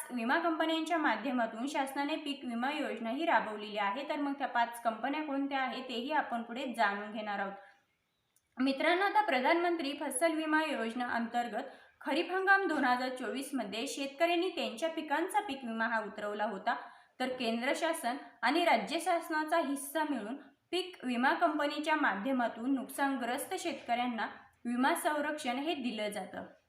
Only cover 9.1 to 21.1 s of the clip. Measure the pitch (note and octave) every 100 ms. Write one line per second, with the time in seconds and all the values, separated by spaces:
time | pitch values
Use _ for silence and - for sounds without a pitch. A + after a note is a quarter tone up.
9.1 | G#4 G#4 B3+ C4+ E4+ F4 E4 C#4 C#4+ D4
10.1 | - E4 D#4 D#4 D#4 D#4 A#3+ A3+ A#3+ A#3+
11.1 | A#3 A#3 A#3+ A#3+ G#3 - - - _ D4
12.1 | D4+ E4+ F#4 F#4+ G4 F#4+ D4 B3+ B3 C4
13.1 | B3+ A3+ B3 C4+ C4 G3+ G#3 C#4 - C4+
14.1 | - E4+ F4 F#4 - A3+ A3+ D#4+ D#4+ D4+
15.1 | C#4+ F4+ G#4 G4+ C4+ A#3 A3+ A3+ A3+ G#3
16.1 | - G#3 G#3 G#3+ F#3+ A3+ - - - _
17.1 | _ B3+ B3+ A#3 A#3 B3+ - E4 E4 A#3+
18.1 | C4+ - - A3+ D#4+ E4 A3+ F#3+ D#4+ E4+
19.1 | E4+ E4 D#4 D#4 E4+ C#4 C#4 - D#4+ D4+
20.1 | C4 G#3 C#4 - _ _ F4 F4+ - B3+